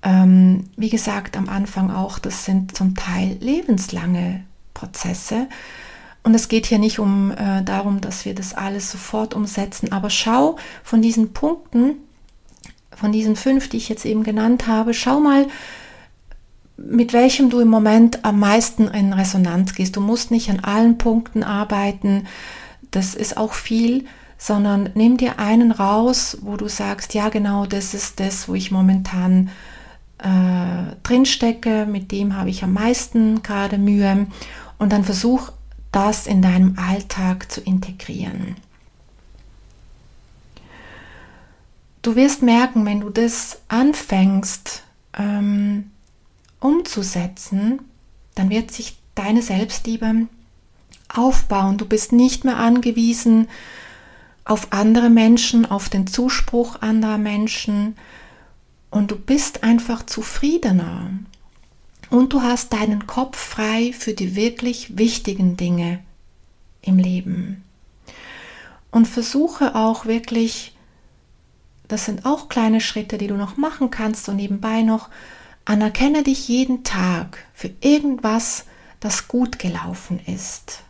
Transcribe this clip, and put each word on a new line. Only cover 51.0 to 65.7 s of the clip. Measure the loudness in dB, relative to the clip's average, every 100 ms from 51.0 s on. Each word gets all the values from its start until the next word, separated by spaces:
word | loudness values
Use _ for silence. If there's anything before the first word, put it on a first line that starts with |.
| _
aufbauen. | 0 4 4 4 2 2 0
Du | 0
bist | -2 2
nicht | 4 4 2 -2
mehr | 0
angewiesen | 2 2 2 0 0 2 4 4 2 -4 -20 -20 -20 -20 -20 -20 -20 _ -4
auf | -4 -2
andere | 0 4 4 6
Menschen, | 6 6 4 4 2 2
auf | 0 -2
den | -4 -2
Zuspruch | -2 -2 0 0 0 -2 -4
anderer | 0 0 0 -2
Menschen. | -2 -2 -2 -4 -4 -2 -2 -6 -18 -20 -20 -20 _ -20 _ _ _
Und | -2 -2
du | -4
bist | 0 0 0 -2
einfach | 2 2 2 -8 -6
zufriedener. | -8 -6 -2 0 0 2 0 0 -8 -8 -10 -12 -20 -20 _ _ _ -20 -20 0
Und | 2 4
du | 2
hast | 0 -2 -2
deinen | -2 -2 -2 -4
Kopf | -6 -6 -8
frei | -10 -6 -2 0 -2 -4
für | -8
die | -4 -4 -2
wirklich | -2 -2 -6 -6 -10 0
wichtigen | 0 0 -6 0 0 0
Dinge | -2